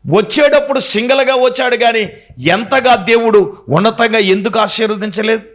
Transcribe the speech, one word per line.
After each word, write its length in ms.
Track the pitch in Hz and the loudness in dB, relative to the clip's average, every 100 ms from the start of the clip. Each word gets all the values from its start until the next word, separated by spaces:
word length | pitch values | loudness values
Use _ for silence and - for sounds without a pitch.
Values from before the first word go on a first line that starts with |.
| - | 0
వచ్చేటప్పుడు 720 | 180 214 277 285 294 277 269 | 0 0 2 4 2 0 -4
సింగిల్గా 540 | - 208 240 269 262 | -2 -4 0 0 2
వచ్చాడు, 420 | 262 254 254 254 240 | 2 0 0 -2 0
కానీ 320 | 233 226 196 - _ - | 0 0 -6 -12 _ -6
ఎంతగా 560 | 135 190 226 262 247 | -2 -2 0 0 2
దేవుడు 640 | 226 185 226 233 208 180 - - | 2 2 2 4 2 2 -6 -2
ఉన్నతంగా 500 | 147 214 220 233 220 | 0 0 0 0 0
ఎందుకు 400 | 196 190 208 220 | 0 0 0 -2
ఆశీర్వదించలేదు? 840 | 208 - 220 214 208 185 214 226 - | -2 -2 -4 -4 -6 -4 -2 -4 -6